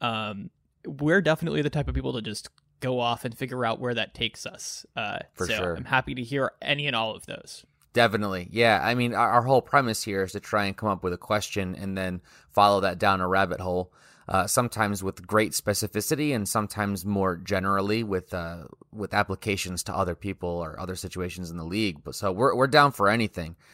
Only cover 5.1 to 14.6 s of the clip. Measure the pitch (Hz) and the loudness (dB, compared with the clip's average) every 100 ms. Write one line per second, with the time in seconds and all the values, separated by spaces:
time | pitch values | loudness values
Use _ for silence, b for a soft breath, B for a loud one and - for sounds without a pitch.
5.1 | 90 - - 92 107 90 85 - 131 143 | -6 -8 -4 -2 0 -2 -4 0 0 0
6.1 | 127 117 139 127 - - 143 147 117 113 | -6 -4 -2 -2 -2 -4 -2 0 -2 -2
7.1 | 101 - - - - - _ _ 117 117 | -6 -10 -12 -12 -18 -20 _ _ 2 4
8.1 | 104 104 95 90 107 117 98 107 123 120 | 4 -2 -4 -2 4 6 6 2 0 0
9.1 | 104 113 120 123 131 - 143 120 107 110 | 2 4 4 6 4 4 2 2 0 -2
10.1 | 98 92 101 - 107 98 95 107 92 92 | -2 -2 -4 -2 0 0 -2 -2 0 -2
11.1 | 87 - 107 - 104 92 - 98 95 92 | -4 0 -2 0 -4 -4 -4 -6 -4 -4
12.1 | 90 - b b - 104 101 95 87 104 | -6 -10 b b 6 6 6 2 2 2
13.1 | 95 90 95 95 - 92 90 90 b b | 2 2 2 2 0 -2 -2 -2 b b
14.1 | b b 95 92 - | b b 0 2 2